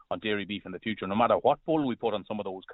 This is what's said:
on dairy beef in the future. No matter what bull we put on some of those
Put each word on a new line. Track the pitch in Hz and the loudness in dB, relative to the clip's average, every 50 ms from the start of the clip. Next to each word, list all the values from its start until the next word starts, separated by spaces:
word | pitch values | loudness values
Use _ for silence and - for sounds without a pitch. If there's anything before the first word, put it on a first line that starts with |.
| - - | -8 -6
on | 92 90 | -6 -4
dairy | 110 110 104 101 98 | -2 -2 -2 -2 -2
beef | 90 104 92 - | -4 -6 -8 -8
in | 95 90 | -8 -10
the | 87 | -8
future. | - 110 110 - - | -6 -6 -6 -4 -4
No | 95 101 | -2 2
matter | 110 120 113 107 | 2 4 4 4
what | 92 - 120 147 - _ | 4 4 4 2 2 _
bull | - 156 160 147 | 0 2 2 2
we | 131 113 | 0 0
put | - - 113 104 | 0 0 0 0
on | 101 87 | -2 -2
some | - 110 107 | -4 -4 -4
of | 101 | -4
those | 98 95 95 - - | -4 -6 -8 -8 -2